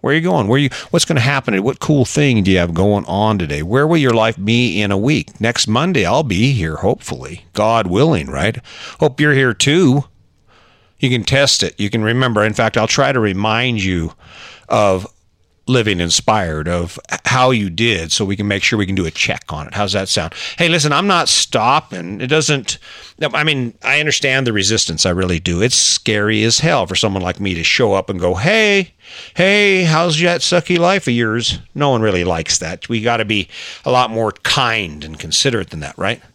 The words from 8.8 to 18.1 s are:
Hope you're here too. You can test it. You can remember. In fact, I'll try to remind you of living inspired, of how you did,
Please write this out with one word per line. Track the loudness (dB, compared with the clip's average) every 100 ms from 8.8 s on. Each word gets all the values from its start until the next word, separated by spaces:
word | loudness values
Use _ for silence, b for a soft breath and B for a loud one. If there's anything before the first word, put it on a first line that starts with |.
| B B
Hope | -2 2
you're | 2
here | 4 2 0
too. | 0 4 4 2 -2 _ _ _ _ b b b b b
You | -2
can | 0
test | 0 2 2 0
it. | -2 -4
You | -4
can | -2
remember. | 0 0 2 2 2
In |
fact, | 2 0 2
I'll | 0
try | 2 2
to | 2
remind | 0 0 0 0 0 -2
you | -2 -2 -4 -8 B B B B B
of | 2 4 2 -4 _ _ _ _ _ 0
living | 2 2 0
inspired, | 0 0 2 0 0 -4 -2
of | -2 -4 -8 -12 -8 -2
how | 2 2
you | 2 -2
did, | 0 0 0 -2